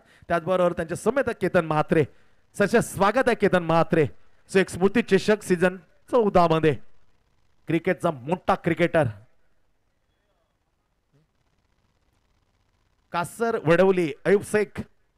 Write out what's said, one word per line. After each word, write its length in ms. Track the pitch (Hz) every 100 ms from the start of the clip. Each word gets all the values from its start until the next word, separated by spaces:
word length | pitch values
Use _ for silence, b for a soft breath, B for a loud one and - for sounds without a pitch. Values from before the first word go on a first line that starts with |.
| - b b
त्याचबरोबर 440 | 170 165 185 175
त्यांच्या 260 | 175 165 165
समेत 320 | 208 269 247 220
केतन 240 | 180 180 160
म्हात्रे. 380 | 151 151 160 135 b b b b -
सर, 220 | 202 226
स्वागत 480 | - - 196 226 247
आहे 80 | 220
केतन 280 | 196 180
म्हात्रे. 440 | 165 165 160 165 143 - - _ -
So, 60 | 190
एक 100 | 180
स्मृती 320 | 190 190 240
चषक 420 | - 190 - 214
season 340 | - 180 180 185 _ _ -
चौदा 360 | 262 208 185 170
मध्ये 260 | 160 156 135 - - - _ _ _ _ _ -
क्रिकेटचा 440 | 160 185 180 175
मोठा 440 | 143 127 180 - 185
cricketer 480 | - 165 170 170 127 107 - _ _ _ _ _ _ _ _ _ _ _ _ _ _ _ _ _ _ 143 156 _ _ _ _ _ _ _ _ _ _ _ _ _ _ _ _ _ _
कासर 460 | 170 175 - 233 226 147
वडवली 480 | 170 190 185 165 - 160
अयूब 160 | 202
शेख 380 | - 208 208 - - _ _